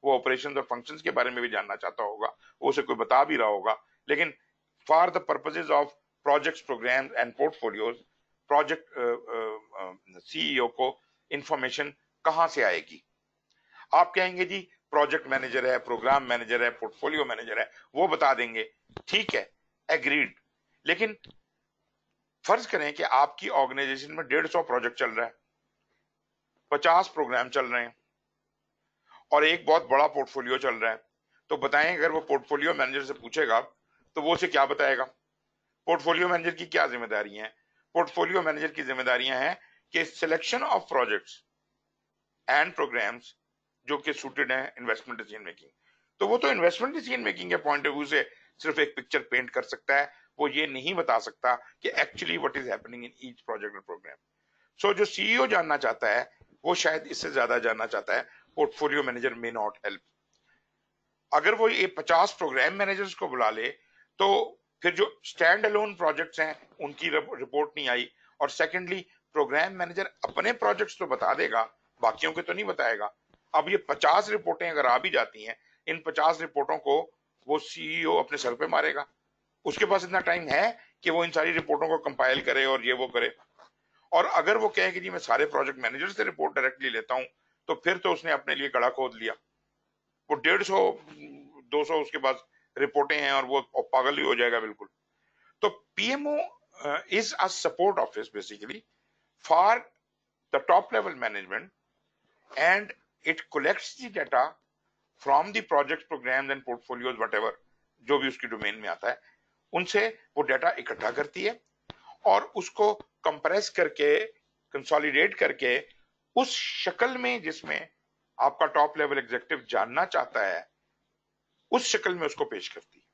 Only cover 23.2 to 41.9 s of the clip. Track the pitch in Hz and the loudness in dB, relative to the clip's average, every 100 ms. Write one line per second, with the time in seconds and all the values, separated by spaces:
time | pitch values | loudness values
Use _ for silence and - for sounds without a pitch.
23.2 | 143 - 190 - 135 135 139 135 143 156 | 4 0 -2 2 2 0 -4 -4 -8 -10
24.2 | 143 143 160 175 165 123 117 120 120 110 | 0 0 2 0 0 0 -2 -2 -2 -2
25.2 | 117 - _ _ _ _ _ _ _ _ | -4 -6 _ _ _ _ _ _ _ _
26.2 | _ _ _ _ _ 147 170 170 190 - | _ _ _ _ _ 0 4 4 2 -2
27.2 | 135 123 127 135 127 123 120 _ _ _ | -2 0 0 -2 0 -2 -4 _ _ _
28.2 | _ _ _ _ _ _ _ _ _ - | _ _ _ _ _ _ _ _ _ -20
29.2 | _ 147 151 - 120 160 - 135 151 143 | _ 4 4 2 4 2 4 4 4 2
30.2 | 135 139 123 127 131 117 113 110 _ _ | -6 -6 -2 0 0 0 -2 -2 _ _
31.2 | _ _ _ 151 139 143 156 175 160 160 | _ _ _ -4 2 2 2 2 0 0
32.2 | 156 139 120 147 147 156 131 135 135 139 | 0 -2 0 -2 0 0 0 -2 -6 -10
33.2 | 117 156 143 110 131 _ _ _ _ - | -8 -2 2 2 0 _ _ _ _ -6
34.2 | 151 170 180 151 139 143 139 131 131 _ | 0 0 2 4 2 4 2 2 -2 _
35.2 | _ _ _ _ _ _ - 165 143 165 | _ _ _ _ _ _ -2 0 2 2
36.2 | 180 170 165 165 170 170 147 123 117 107 | 2 2 0 -4 -4 0 2 0 -4 -4
37.2 | 104 104 107 _ _ _ _ - 160 - | -4 -8 -14 _ _ _ _ -2 -2 0
38.2 | 170 185 160 151 156 151 135 131 127 123 | 0 0 0 -2 -4 -6 -6 -2 0 0
39.2 | 131 127 139 185 _ _ _ 165 160 - | 0 -2 -2 -4 _ _ _ -2 -2 -2
40.2 | 160 160 - 247 294 202 - 135 120 104 | 0 0 0 -2 0 0 0 0 0 -2
41.2 | - - _ _ _ _ _ | -6 -20 _ _ _ _ _